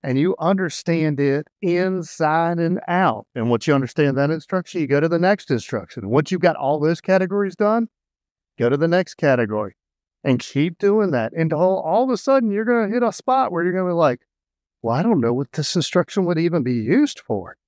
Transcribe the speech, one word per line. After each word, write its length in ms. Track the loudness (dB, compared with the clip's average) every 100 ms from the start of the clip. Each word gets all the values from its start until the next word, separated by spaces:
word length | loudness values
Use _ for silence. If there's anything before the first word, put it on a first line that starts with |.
And 180 | -2 0
you 160 | 0 0
understand 800 | 0 0 -2 -6 -2 0 0 0
it 300 | 0 0 -4 _
inside 1000 | -2 0 0 -4 -8 -2 0 2 0 0
and 180 | 0 -2 -2
out. 400 | 2 2 0 -8
And 160 | -4 0
once 160 | 0 2
you 80 |
understand 420 | 2 0 0 0 2
that 140 | 0
instruction, 500 | -2 -4 -6 -4 -6
you 60 | 0
go 140 | 0
to 80 | 2
the 100 | 2
next 320 | 2 0 -2
instruction. 600 | -4 -2 -8 -8 -12 -2
Once 200 | 0 0
you've 120 | 0
got 120 | 0
all 240 | 0 -2 0
those 220 | 0 -2
categories 560 | 0 0 0 -2 -4 0
done, 320 | 0 2 -2 _ _ _ _ _ _ _
go 120 | 0
to 80 | 2
the 100 | 2
next 280 | 0 -2
category 600 | -2 2 2 0 -2 -6 _ _ _ _ _
and 160 | 0 0
keep 400 | 0 -2 -2 0
doing 320 | 2 2 2
that 220 | 0 -2
until 260 | -2 -2 2 2 0
all 240 | 0 0
of 60 | 0
a 60 | -2
sudden 360 | 2 2 2
you're 120 | -2
gonna 280 | 0 0 0
hit 100 | 0
a 100 | -2
spot 380 | -2 -2 0 0
where 140 | -2
you're 80 | -2
gonna 160 | -2 -2
be 60 |
like, 260 | 2 2 0 _ _ _ _ _ _
"Well, 140 | -2
I 80 | 0
don't 180 | 2 2
know 120 | 2
what 180 | 0 -4
this 220 | -6 -4
instruction 500 | -2 0 0 0 -2 0
would 120 | 0
even 240 | 0 0
be 120 | 0
used 440 | -2 2 2 2 -2
for." 380 | -6 -6 -6 -18